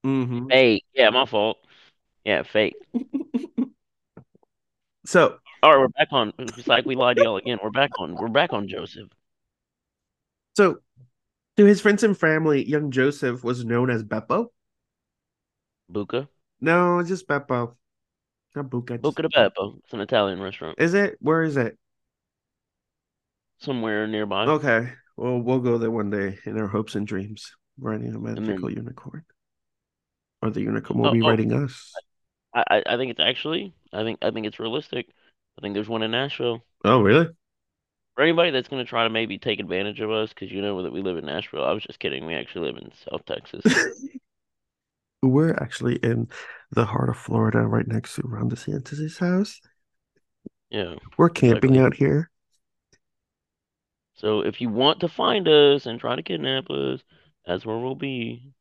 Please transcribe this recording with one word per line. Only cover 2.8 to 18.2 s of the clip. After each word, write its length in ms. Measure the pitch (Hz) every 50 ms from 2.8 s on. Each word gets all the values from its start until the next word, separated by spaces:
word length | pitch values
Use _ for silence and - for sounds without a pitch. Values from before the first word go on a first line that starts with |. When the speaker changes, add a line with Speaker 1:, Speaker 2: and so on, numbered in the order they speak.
| - _ -
Speaker 1:
<laughs> 580 | 240 262 _ - 269 - - - 247 311 - _ - 262 - _ _ _ _ _ _ _ _ _ - - _ _ _ _ _ _ _ _ _ _ _ _ _ _ _ _
So 320 | - - 180 151 - - - _ - - -
Speaker 2:
All 80 | - 151
right, 80 | 151 139
we're 80 | 131 120
back 200 | - 139 156 -
on. 200 | 151 135 113 104 - -
It's 280 | 131 120 - - -
like 200 | 147 127 - -
we 80 | - 131
lied 200 | 127 120 123 123
to 60 | -
y'all 140 | - 113 104
again. 220 | 95 - 120 123 101
We're 80 | 98 110
back 200 | 104 131 143 139 - -
on, 160 | 90 76 87
we're 120 | 85 101 117
back 240 | 110 139 170 170
on 160 | - 104 101 92
Joseph. 400 | 95 - 85 - - 110 - - _ _ _ _ _ _ _ _ _ _ _ _ _ _ _ _ _ _ _ _ _ _ _ _ _ _ _ _ _
Speaker 1:
So, 220 | - 202 175 - - _ _ _ _ - _ _ _ _ _ _ _ _ _ _
to 80 | - 202
his 160 | 202 208 180
friends 220 | - 208 202 202
and 140 | 233 214 190
family, 500 | - - 160 156 160 160 156 147 139 107
young 240 | 120 147 147 151 143
Joseph 540 | 123 131 131 143 143 - 143 127 120 123 120
was 200 | 117 127 123 120
known 260 | 113 120 117 127 127
as 120 | 120 110
Beppo. 440 | 107 104 - 110 - - 143 202 233 233 _ _ _ _ _ _ _ _ _ _ _ _ _ _ _ _ _ _ _ _ _ _ _ _ _ _ _ _
Speaker 2:
Buca? 360 | 87 104 101 - - 120 143 _ _ _ _ _ _ _
Speaker 1:
No, 380 | 131 160 165 175 180 175 175 175
it's 80 | 175 165
just 200 | 190 175 - -
Beppo. 460 | 147 143 143 - 131 120 120 117 _ _ _ _ _ _ _ _ _ _